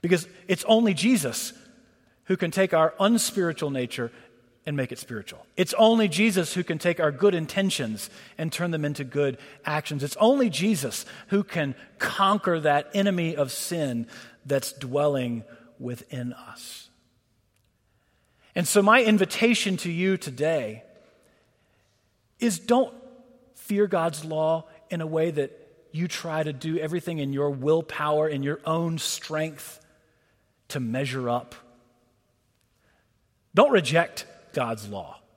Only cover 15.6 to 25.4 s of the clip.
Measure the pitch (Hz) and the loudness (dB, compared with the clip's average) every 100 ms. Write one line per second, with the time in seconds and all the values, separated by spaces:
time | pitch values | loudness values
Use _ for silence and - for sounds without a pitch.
15.6 | - _ 127 123 - 127 123 117 - - | -20 _ -10 -10 -10 -10 -8 -10 -18 -18
16.6 | - - - _ _ _ _ _ _ _ | -18 -18 -20 _ _ _ _ _ _ _
17.6 | _ _ _ _ _ _ _ _ _ - | _ _ _ _ _ _ _ _ _ -2
18.6 | 170 208 202 240 226 214 190 - 226 226 | 2 4 6 6 6 4 2 2 2 2
19.6 | 202 185 175 165 190 190 - 127 151 160 | 0 -2 -4 -2 0 0 -4 -2 0 0
20.6 | 110 110 - - _ _ _ _ _ _ | -2 -10 -18 -20 _ _ _ _ _ _
21.6 | _ _ _ _ _ _ _ _ 233 170 | _ _ _ _ _ _ _ _ -2 -2
22.6 | - 240 247 - - - - - _ - | 2 2 2 -4 -20 -20 -20 -20 _ -20
23.6 | - 202 208 185 165 151 160 156 156 160 | -4 0 2 2 0 -4 -6 -2 0 0
24.6 | - - _ 175 160 160 165 151 | -4 -20 _ -6 -2 0 0 0